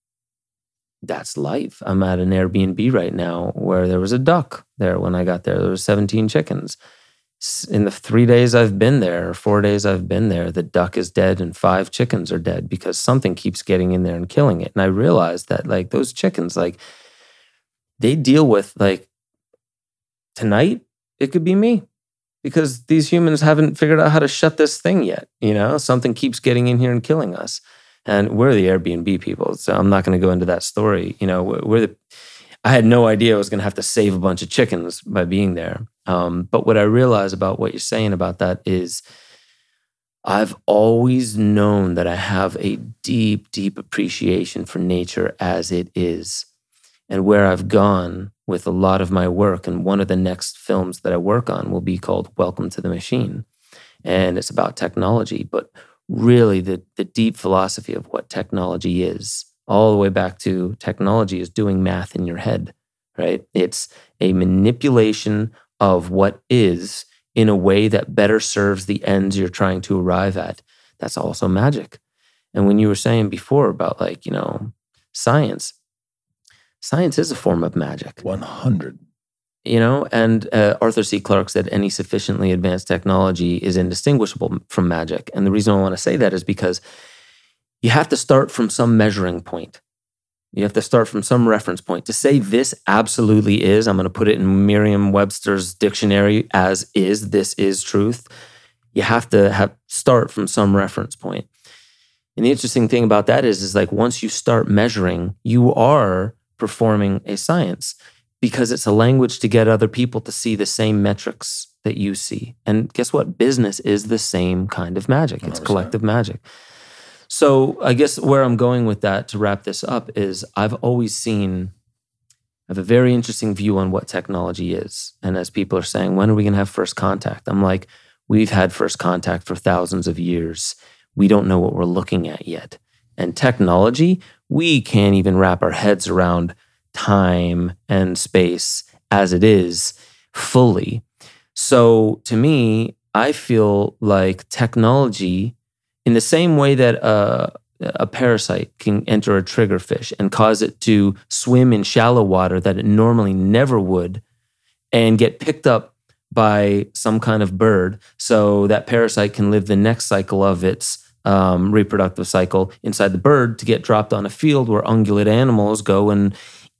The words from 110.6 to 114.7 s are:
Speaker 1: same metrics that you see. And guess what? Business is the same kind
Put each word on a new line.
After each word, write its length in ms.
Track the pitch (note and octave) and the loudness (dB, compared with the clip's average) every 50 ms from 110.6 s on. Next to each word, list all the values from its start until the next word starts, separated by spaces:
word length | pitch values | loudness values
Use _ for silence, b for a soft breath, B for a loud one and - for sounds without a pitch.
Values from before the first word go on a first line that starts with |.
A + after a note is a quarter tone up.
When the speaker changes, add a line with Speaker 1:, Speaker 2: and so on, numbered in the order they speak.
| G2+ | -2
Speaker 1:
same 360 | - - - A2 A2 G#2+ G2+ | -4 -2 -2 0 0 2 2
metrics 640 | G2+ G#2 G#2 - - - - - - - - - - - _ _ - | 2 0 0 -2 -6 -10 -10 -10 -12 -12 -12 -12 -14 -16 _ _ -8
that 140 | G#2+ G#2+ | -6 -4
you 160 | - G2 G2+ F#2+ | -4 -4 -4 -4
see. 420 | - - - G#2 G2+ A#2 A#2 - _ _ | -6 -8 -10 -10 -10 -12 -14 -16 _ _
And 260 | G#2+ G#2+ A2 A2 - - | -2 -2 -2 -2 -4 -4
guess 200 | - B2 - - | -4 -4 -2 -2
what? 240 | - - - - | -2 -2 -2 -2
Business 420 | - A2+ C3 C3+ B2 A2 G2+ G2 - | -2 0 0 2 0 0 -2 -4 -4
is 280 | - - G2+ G2+ G#2+ | -2 -2 -2 -2 -2
the 100 | A2 A#2 | -4 -4
same 500 | G#2+ - - - F2+ F2+ F2+ F2+ F2+ F#2+ | -4 -4 -4 -2 -2 -2 -2 -2 -2 -4
kind 300 | G2+ | -6